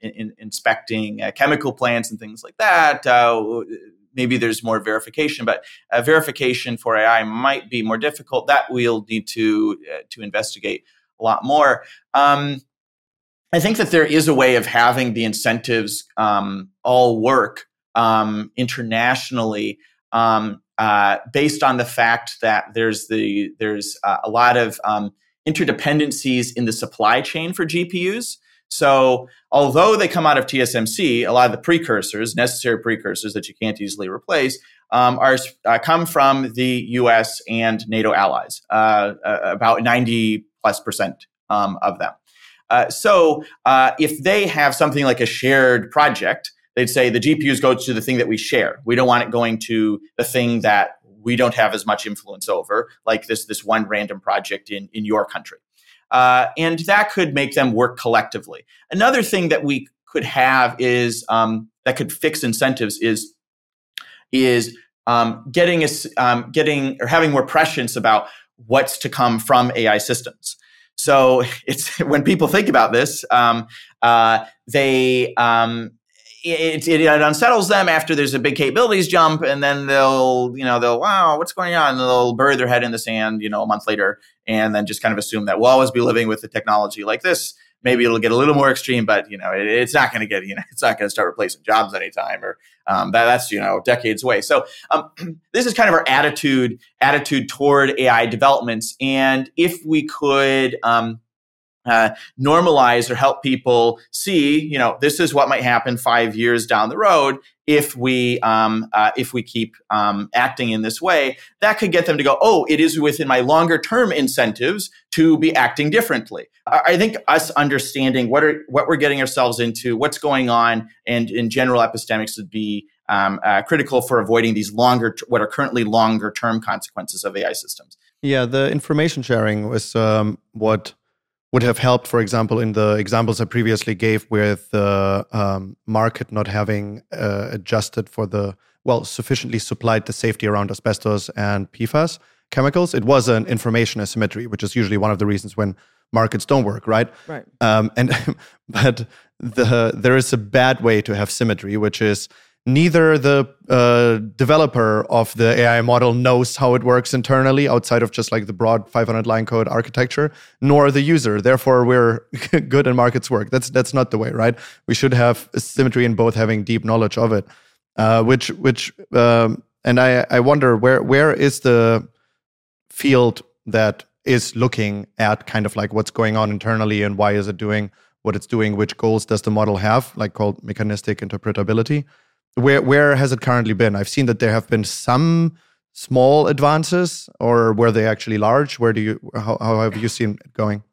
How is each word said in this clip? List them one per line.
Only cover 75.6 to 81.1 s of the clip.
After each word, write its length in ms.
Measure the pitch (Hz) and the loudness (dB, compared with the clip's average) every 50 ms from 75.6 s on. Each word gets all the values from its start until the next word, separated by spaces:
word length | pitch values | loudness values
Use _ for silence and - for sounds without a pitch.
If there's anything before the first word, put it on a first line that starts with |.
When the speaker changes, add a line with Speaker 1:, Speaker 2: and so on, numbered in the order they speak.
| 117 113 117 117 113 - _ _ _ _ _ _ _ _ _ _ - | 2 0 -2 -6 -10 -12 _ _ _ _ _ _ _ _ _ _ -6
Speaker 1:
it, 420 | 170 165 156 165 160 156 156 - | -6 -4 -2 -2 -2 -2 -2 0
it, 140 | 160 165 151 | 0 2 4
it 220 | 160 156 151 151 151 | 6 4 4 4 4
unsettles 440 | 151 151 151 233 240 247 220 190 | 2 2 2 2 2 4 2 2
them 220 | 175 208 196 190 170 | 2 2 2 2 2
after 260 | 160 156 160 - 165 | 0 0 0 0 0
there's 180 | 143 143 131 131 | 0 0 0 -2
a 60 | 135 | -2
big 160 | 117 143 131 | -2 -2 -2
capabilities 540 | - 143 135 127 214 247 226 208 190 170 156 | 0 -2 0 2 2 2 2 2 0 0 0
jump, 340 | 175 175 160 156 156 156 165 | 2 2 4 4 2 0 0
and 220 | 131 139 143 143 | -2 -2 0 0
then 240 | 143 143 143 139 135 | 0 0 -2 -2 0
they'll, 640 | 139 139 135 135 135 131 127 127 127 127 123 123 123 | 2 4 4 4 4 4 2 2 2 0 -2 -4 -6
you 80 | 135 131 | -6 -2
know, 140 | 127 123 120 | -2 0 0
they'll, 220 | 120 120 120 120 | 2 0 0 0
"Wow, 380 | 165 208 | 0 0